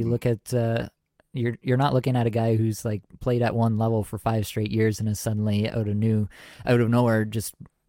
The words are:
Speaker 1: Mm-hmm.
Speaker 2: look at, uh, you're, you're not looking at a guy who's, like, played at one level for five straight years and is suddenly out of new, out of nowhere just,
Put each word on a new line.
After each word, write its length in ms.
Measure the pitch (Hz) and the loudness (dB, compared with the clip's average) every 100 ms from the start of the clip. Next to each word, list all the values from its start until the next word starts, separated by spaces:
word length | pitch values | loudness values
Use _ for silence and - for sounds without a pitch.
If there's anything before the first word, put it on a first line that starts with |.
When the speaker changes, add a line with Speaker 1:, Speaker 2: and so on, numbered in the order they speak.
| 113 | -2
Speaker 1:
Mm-hmm. 60 | |
Speaker 2:
look 140 | 120 123 | 0 0
at, 280 | 113 - | -2 -2
uh, 340 | 123 117 117 - _ _ _ _ | -2 0 -2 -4 _ _ _ _
you're, 240 | 131 120 113 | -4 -4 -4
you're 140 | 131 127 | 0 2
not 160 | 143 | 2
looking 220 | 131 127 127 | 2 0 0
at 100 | 113 | 0
a 40 | |
guy 260 | 113 113 110 | 2 2 2
who's, 300 | 113 104 113 | 0 -2 -6
like, 160 | 104 - - | -6 -8 -6
played 220 | 127 120 | -2 0
at 120 | 117 | 0
one 240 | 117 113 107 | 2 0 2
level 240 | 113 113 | 0 0
for 160 | 101 104 | -2 -4
five 300 | 113 113 98 | -2 -2 -2
straight 240 | 113 107 | -4 -2
years 300 | 110 110 104 | 2 0 0
and 80 | 110 | -4
is 100 | 101 | -4
suddenly 500 | 110 107 107 104 107 | -4 -2 0 0 0
out 200 | 113 104 | -2 -2
of 60 | 104 | 0
new, 320 | 110 107 104 - - - - | 2 2 -2 -8 -20 -8 0
out 140 | 120 | 2
of 100 | 117 | 4
nowhere 360 | 120 120 110 107 | 4 4 2 0
just, 280 | 110 - - - _ | -4 -6 -12 -20 _